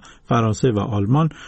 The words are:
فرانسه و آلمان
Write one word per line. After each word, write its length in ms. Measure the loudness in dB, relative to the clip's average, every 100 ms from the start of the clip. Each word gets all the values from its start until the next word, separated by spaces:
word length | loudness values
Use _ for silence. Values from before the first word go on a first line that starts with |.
| -6 -14 -2
فرانسه 460 | 0 0 0 0
و 80 | 0
آلمان 500 | -2 -2 0 2 0 -4